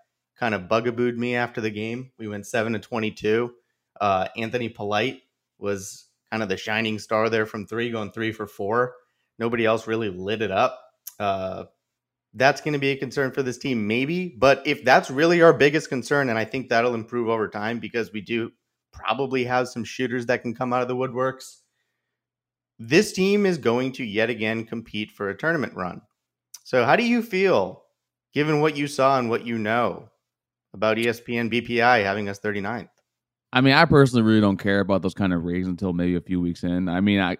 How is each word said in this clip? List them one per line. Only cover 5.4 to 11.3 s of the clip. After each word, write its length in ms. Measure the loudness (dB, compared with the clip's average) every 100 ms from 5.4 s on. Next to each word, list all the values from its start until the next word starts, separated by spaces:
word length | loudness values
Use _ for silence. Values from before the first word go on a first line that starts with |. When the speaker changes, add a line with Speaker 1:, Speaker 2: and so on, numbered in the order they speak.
| _ _
Speaker 1:
was 480 | -6 -6 -8 -18 -20 _ -8
kind 100 | -6
of 60 | -4
the 80 | -4
shining 420 | -4 -2 -2 -4
star 320 | -2 0 2
there 160 | 0 -2
from 220 | -6 -8
three, 240 | -6 -6
going 200 | -6 -8
three 200 | -6 -6
for 160 | -6 -10
four. 480 | -8 -4 0 -2 -4 _ _ _ -6
Nobody 280 | -4 0 2
else 200 | 2 0
really 240 | -4 -4
lit 320 | -6 -6 -4
it 100 | -2
up. 280 | 2 0 0 -18 _ -18 -6
Uh, 460 | -4